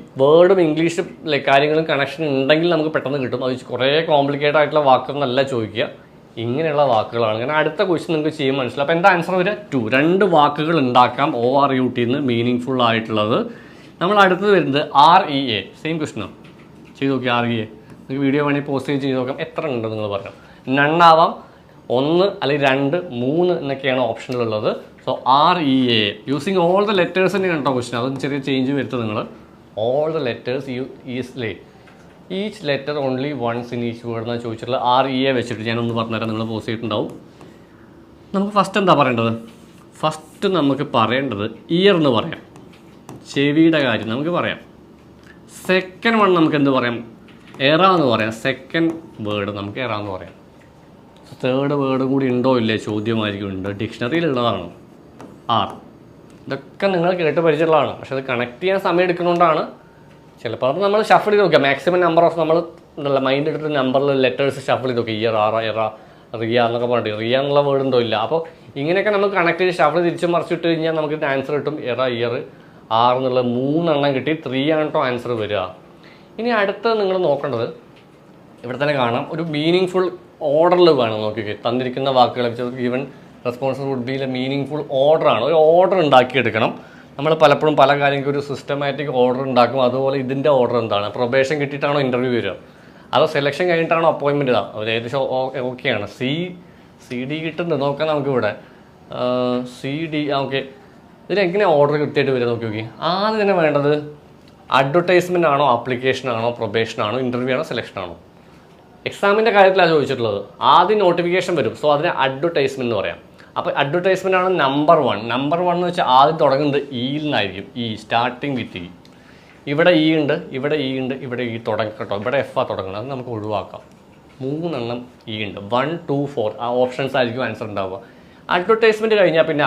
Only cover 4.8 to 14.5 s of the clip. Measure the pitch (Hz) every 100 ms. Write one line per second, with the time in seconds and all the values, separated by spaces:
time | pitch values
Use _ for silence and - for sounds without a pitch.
4.8 | 143 127 - 143 135 127 135 127 107 104
5.8 | 143 - - - - - 113 131 160 143
6.8 | 143 113 107 117 113 110 127 151 156 160
7.8 | 190 156 151 160 151 147 135 139 123 117
8.8 | 147 165 190 175 165 185 180 214 - 135
9.8 | 110 131 156 185 202 165 147 147 151 165
10.8 | 127 123 123 - 143 123 120 139 139 131
11.8 | 127 120 120 139 139 117 117 123 123 127
12.8 | 120 113 110 110 107 143 240 - - -
13.8 | - - 175 208 190 180 202